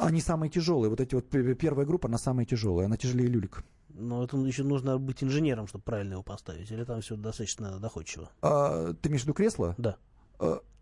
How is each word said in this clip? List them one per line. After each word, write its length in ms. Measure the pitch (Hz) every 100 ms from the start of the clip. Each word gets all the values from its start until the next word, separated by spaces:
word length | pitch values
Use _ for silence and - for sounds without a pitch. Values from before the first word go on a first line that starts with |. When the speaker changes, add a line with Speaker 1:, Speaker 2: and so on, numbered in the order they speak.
Speaker 1:
они 180 | 165 160
самые 300 | 165 160 156
тяжёлые. 400 | 180 165 151 107
Вот 100 | 113
эти 140 | 123
вот 160 | 127 -
п-, 140 | 139
п-, 100 | 123
первая 320 | 123 160 135 143
группа, 220 | 175 117
она 100 | 113
самая 280 | 135 127 113
тяжёлая, 400 | 117 107 87 95
она 100 | 113
тяжелее 320 | 127 123 123
люлик. 340 | 117 98 - - _ -
Speaker 2:
Но 340 | - 117 120
это 120 | 123 139
ещё 260 | 131 123
нужно 340 | 139 139 135 131
быть 240 | 135 -
инженером, 460 | 135 147 156 113 101
чтобы 160 | 101
правильно 300 | - 107 98
его 100 | 92
поставить, 440 | - 101 - 80 104
или 100 | 110
там 180 | 123 113
всё 140 | -
достаточно 640 | 107 110 - 104 - 101 95
доходчиво? 500 | 110 - 78 - - -
Speaker 1:
А, 500 | 151 147 143 - 170 -
ты 80 | 151
имеешь 120 | 143
в 20 | 143
виду 80 |
кресло? 420 | - 220 - 85 92
Speaker 2:
Да. 200 | 117 - _ - - -
Speaker 1:
Э, 180 | 82 - - -